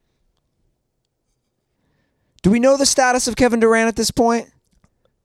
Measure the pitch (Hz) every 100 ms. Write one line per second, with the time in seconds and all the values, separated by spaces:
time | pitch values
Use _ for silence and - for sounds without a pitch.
0 | _ _ _ _ _ _ _ _ _ _
1 | _ _ _ _ _ _ _ _ _ _
2 | _ _ _ _ 180 233 262 277 269 -
3 | 254 247 247 214 247 233 226 226 226 226
4 | 220 - 233 233 - _ _ _ _ _
5 | _ _